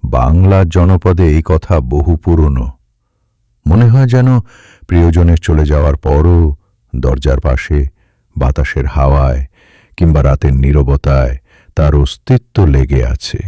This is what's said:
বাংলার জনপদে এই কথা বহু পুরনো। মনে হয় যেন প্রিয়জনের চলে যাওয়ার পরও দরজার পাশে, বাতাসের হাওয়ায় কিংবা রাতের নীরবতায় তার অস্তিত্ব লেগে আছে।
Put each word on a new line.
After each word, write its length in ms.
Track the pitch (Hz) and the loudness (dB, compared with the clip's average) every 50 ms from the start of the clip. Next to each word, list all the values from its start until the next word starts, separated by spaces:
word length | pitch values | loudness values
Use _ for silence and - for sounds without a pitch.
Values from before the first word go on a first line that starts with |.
| - | -6
বাংলার 640 | - - 62 62 65 78 87 92 98 98 95 95 85 | -4 -2 -2 0 2 2 2 4 4 4 2 2 0
জনপদে 540 | - 90 87 90 92 90 - 92 90 85 92 | 0 0 2 2 2 2 2 0 0 2 2
এই 180 | 80 76 80 78 | 2 2 0 0
কথা 340 | - 87 80 - - 90 80 | 0 -2 -2 0 -2 -2 -2
বহু 360 | 69 62 71 71 73 90 82 | -2 -2 -4 -4 -2 -2 -2
পুরনো। 560 | 78 - 90 85 80 78 73 69 65 60 62 - _ _ _ _ _ _ _ _ _ _ _ _ _ _ _ _ _ _ - | -2 0 -2 0 2 2 0 0 -2 -4 -6 -10 _ _ _ _ _ _ _ _ _ _ _ _ _ _ _ _ _ _ 0
মনে 220 | 87 110 120 117 | 0 2 2 4
হয় 160 | 113 131 135 | 4 2 2
যেন 340 | 123 120 127 127 131 127 120 110 - - - _ - _ _ - - | 2 2 0 2 2 0 0 -2 -6 -16 -20 _ -20 _ _ -8 -2
প্রিয়জনের 500 | - 87 85 85 80 85 87 85 82 80 | 0 2 2 2 2 2 2 2 2 0
চলে 280 | - - 82 76 76 | 0 -2 0 0 0
যাওয়ার 320 | 71 76 73 73 76 69 67 | 0 0 0 0 0 -2 -2
পরও 580 | - 67 69 73 78 85 87 85 82 78 71 - _ _ _ _ _ _ - | -2 -2 0 2 2 2 2 2 2 0 -2 -6 _ _ _ _ _ _ -10
দরজার 440 | 65 64 65 67 64 - 69 67 64 | -4 -4 -2 -4 -2 -2 -2 -2 -2
পাশে, 480 | - 71 65 - - - 76 71 69 69 _ _ _ _ _ _ _ _ _ - | -2 -2 -4 -4 -4 -2 -2 -2 -2 -4 _ _ _ _ _ _ _ _ _ -4
বাতাসের 480 | 69 65 69 - 71 - - 69 65 | -4 -2 -2 -2 -4 -4 -4 -6 -6
হাওয়ায় 600 | 64 - - 67 67 69 69 67 65 64 65 67 - _ _ _ _ _ _ _ _ _ - | -4 -2 -2 0 2 2 2 0 0 -2 -4 -6 -8 _ _ _ _ _ _ _ _ _ -2
কিংবা 260 | 90 82 78 73 65 | 0 0 2 2 2
রাতের 300 | 67 67 69 - 76 67 | 0 0 0 0 0 0
নীরবতায় 840 | 67 67 69 71 73 67 65 71 71 - 67 69 67 65 64 65 65 _ _ _ _ _ _ _ | 0 0 0 2 0 0 0 -2 -2 0 0 0 0 0 -2 -4 -8 _ _ _ _ _ _ _
তার 200 | - 80 73 73 | -2 0 0 2
অস্তিত্ব 680 | 73 71 - - - _ - 131 123 - _ _ - 98 | 0 0 -2 -4 -10 _ -2 -2 -2 -2 _ _ 0 0
লেগে 400 | 78 67 67 65 62 69 65 60 | 2 2 0 0 0 0 -2 -2
আছে। 320 | 57 64 - - - - - - | -2 -4 -6 -6 -10 -10 -10 -10